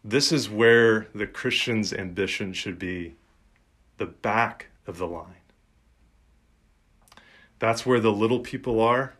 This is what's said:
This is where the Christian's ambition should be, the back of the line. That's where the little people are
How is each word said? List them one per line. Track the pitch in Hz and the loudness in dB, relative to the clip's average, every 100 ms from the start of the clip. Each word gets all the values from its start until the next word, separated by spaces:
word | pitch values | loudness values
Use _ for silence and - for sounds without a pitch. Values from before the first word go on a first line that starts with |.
This | 110 127 143 | 0 0 2
is | 156 104 | 0 -2
where | 107 117 117 113 110 - | 4 6 8 6 2 -4
the | 104 101 | -10 -10
Christian's | - 127 - - 110 95 | -6 -2 -2 0 -2 -2
ambition | - 92 87 92 - 98 | -4 -6 -4 -4 -4 -8
should | 90 104 85 | -8 -10 -8
be, | 90 90 85 - _ _ _ _ _ _ _ _ | -8 -8 -10 -14 _ _ _ _ _ _ _ _
the | 92 | -12
back | - 107 110 117 - - _ - | -6 -2 0 -2 -4 -20 _ -16
of | 87 | -8
the | 87 | -8
line. | 85 87 90 _ _ _ _ _ _ _ _ _ _ _ _ _ _ _ _ _ - _ - _ _ | -8 -14 -20 _ _ _ _ _ _ _ _ _ _ _ _ _ _ _ _ _ -20 _ -20 _ _
That's | 113 113 127 | -2 -2 2
where | 123 | 4
the | 110 | 4
little | 101 113 123 | 2 0 0
people | 123 131 127 113 | -4 -8 -2 2
are | 113 127 135 | 2 2 -2